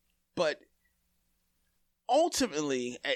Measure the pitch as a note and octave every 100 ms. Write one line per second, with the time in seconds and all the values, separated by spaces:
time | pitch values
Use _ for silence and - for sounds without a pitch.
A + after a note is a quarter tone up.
0 | _ _ _ - D#3+ - - _ _ _
1 | _ _ _ _ _ _ _ _ _ _
2 | - C#4 E4+ - A#3+ D3 D3 C3 B2 B2
3 | C#3